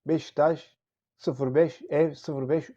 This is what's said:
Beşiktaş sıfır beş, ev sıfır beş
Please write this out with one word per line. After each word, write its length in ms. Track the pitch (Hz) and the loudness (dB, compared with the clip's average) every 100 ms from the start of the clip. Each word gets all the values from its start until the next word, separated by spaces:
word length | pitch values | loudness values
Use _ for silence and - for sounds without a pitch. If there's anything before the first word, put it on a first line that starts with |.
| - | -2
Beşiktaş 720 | 160 - - 156 156 - _ _ _ _ _ | -2 -2 0 2 0 -8 _ _ _ _ _
sıfır 380 | 180 127 131 139 | -6 -2 0 2
beş, 260 | 165 - 320 | 2 0 -4
ev 240 | 151 160 | 0 0
sıfır 360 | 139 - 139 131 | -2 -8 -6 -2
beş 200 | 160 - | -2 -2